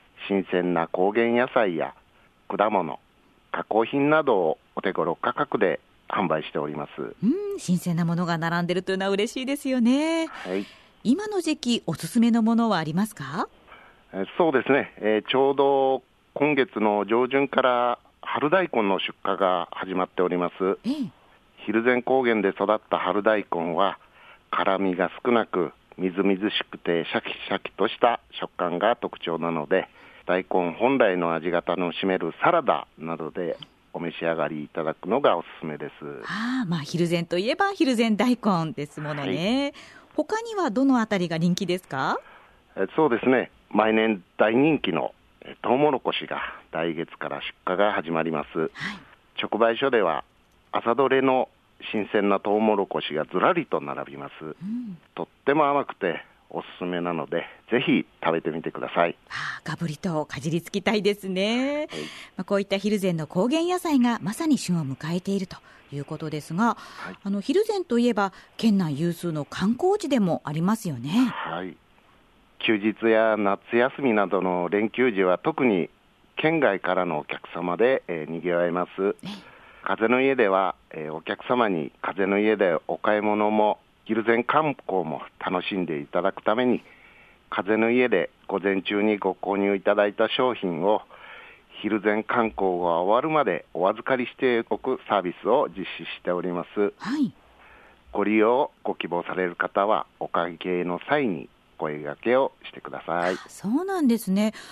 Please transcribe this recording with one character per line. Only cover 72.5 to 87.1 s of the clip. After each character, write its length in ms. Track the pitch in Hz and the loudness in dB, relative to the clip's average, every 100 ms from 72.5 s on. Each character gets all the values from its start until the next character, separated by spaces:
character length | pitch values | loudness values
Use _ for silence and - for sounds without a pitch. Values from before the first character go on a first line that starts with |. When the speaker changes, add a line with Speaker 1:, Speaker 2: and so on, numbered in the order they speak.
| - - | -4 0
Speaker 1:
休 120 | 107 | 2
日 280 | 107 101 113 | 0 0 4
や 300 | 110 113 107 | 4 4 2
夏 380 | 101 98 - 120 | 0 -2 0 2
休 260 | 127 - | 2 2
み 120 | 135 | 2
な 120 | 107 92 | 2 2
ど 160 | 95 | 0
の 260 | 92 90 87 | 2 0 0
連 220 | 101 107 | 0 0
休 220 | - 127 | 2 2
時 100 | 98 | 4
は、 160 | 92 87 | 2 2
特 260 | 156 156 | 0 2
に 260 | 127 92 78 _ _ _ _ | 2 2 0 _ _ _ _
県 240 | - 156 160 | -2 0 4
外 220 | 123 95 | 2 2
か 160 | 87 92 | 0 0
ら 80 | |
の 160 | 90 76 | 0 -2
お 40 | |
客 240 | - 78 - | -6 -12 -10
様 220 | 85 87 87 | -6 -4 2
で、 260 | 120 131 - | 2 2 -2
え 180 | 82 76 | -8 -6
ー、 20 | |
賑 260 | 82 85 87 | -6 -2 0
わ 80 | 87 | 0
い 60 | |
ま 140 | 87 90 | 0 -4
す。 40 | - 98 - | -2 -2 -2
Speaker 2:
え 40 | 185 | -10
え。 320 | 202 - - - - | -14 -18 -20 -20 -12
Speaker 1:
風 240 | - 98 110 | -6 0 2
の 120 | 127 | 4
家 140 | 135 | 4
で 140 | 131 104 | 4 4
は、 260 | 95 95 - _ | 4 0 -4 _
え 180 | 80 76 | -10 -8
ー、 60 | |
お 80 | 78 | -8
客 240 | 92 101 - | -8 -8 -2
様 220 | 123 110 | 0 0
に 240 | 85 71 - | 0 -4 -8
風 240 | - 87 95 | -8 -2 0
の 120 | 98 | 2
家 180 | 107 104 | 2 4
で 200 | 95 80 - | 2 2 -2
お 100 | 85 | -4
買 200 | 107 107 | 0 0
い 20 | |
物 300 | 104 104 107 | 2 0 2
も、 280 | 107 107 - _ _ - | 2 2 0 _ _ -4
蒜 180 | 110 | 0
山 180 | 110 117 | 2 2
観 320 | - 147 156 | 2 0 0
光 300 | 135 - 92 | -2 -4 -2
も 180 | 80 69 - - | -2 -6 -10 -10
楽 260 | - 90 - | -4 -4 -2
し 80 | 98 | -4
ん 100 | 82 | -2
で 140 | 73 | -4
い 60 | 71 | -4
た 140 | 90 | -2
だ 120 | 95 | -2
く 100 | - | -2
た 120 | - 110 | -2 2
め 100 | 123 | 2
に、 160 | 104 - - - | 0 -2 -20 -20